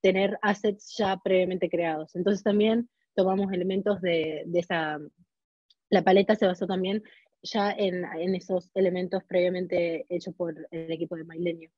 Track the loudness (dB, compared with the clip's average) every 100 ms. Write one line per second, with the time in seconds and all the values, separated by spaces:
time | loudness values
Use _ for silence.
0 | 4 4 2 0 0 0 -2 -4 -10 -2
1 | -2 0 2 2 2 0 -2 0 -2 -2
2 | -6 -2 0 0 2 2 4 2 -2 _
3 | _ 0 2 2 0 -2 -2 -2 0 -2
4 | 0 0 -2 -6 -2 -2 0 -2 -2 -6
5 | -10 _ _ _ _ _ _ _ _ 2
6 | 6 4 6 4 2 0 -4 -2 -2 -4
7 | -6 -20 _ _ -6 -2 -2 0 -2 -2
8 | -6 -4 -2 -2 -2 -4 -2 0 0 0
9 | -2 -4 -2 2 2 0 -2 -2 -2 -4
10 | -6 -6 -6 -6 -6 -6 -10 -10 -8 -6
11 | -6 -8 -10 -6 -4 -4 -12